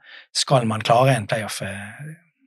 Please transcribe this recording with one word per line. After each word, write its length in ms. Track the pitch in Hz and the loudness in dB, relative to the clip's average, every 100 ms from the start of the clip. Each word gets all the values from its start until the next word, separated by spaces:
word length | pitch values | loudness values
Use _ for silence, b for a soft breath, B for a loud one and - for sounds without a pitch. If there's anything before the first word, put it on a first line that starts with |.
| B B B | B B B
skal 320 | - - 135 113 | -6 2 2 2
man 160 | 110 | 0
klare 320 | - 117 131 | 4 4 6
en 140 | 127 98 | 2 0
playoff, 300 | 117 104 - | -4 -4 -8
eh, 540 | 98 101 101 - 151 156 _ _ | -8 -10 -14 -14 -16 -18 _ _